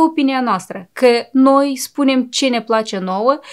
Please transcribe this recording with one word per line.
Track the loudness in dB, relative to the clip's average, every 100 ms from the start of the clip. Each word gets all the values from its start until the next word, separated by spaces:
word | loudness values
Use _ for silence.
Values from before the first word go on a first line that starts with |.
opinia | 2 2 -2 0
noastră, | -2 -4 -6 -16 -16
că | 0 2 2 0
noi | 2 4 4 2 -4
spunem | -8 -2 0 0
ce | -2 -2 -2
ne | -2
place | -2 -2 -2 -6
nouă | -6 -2 0 -2 -4